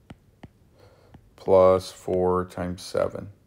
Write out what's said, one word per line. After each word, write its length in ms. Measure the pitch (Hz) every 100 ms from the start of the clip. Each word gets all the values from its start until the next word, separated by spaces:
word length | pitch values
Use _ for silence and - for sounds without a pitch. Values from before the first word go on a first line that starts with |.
| - - _ _ - _ _ _ - _ _ - _ -
plus 560 | - 95 92 92 -
four 520 | - - 92 90 90
times 380 | 90 - 90 90
seven. 460 | - - - - 98 101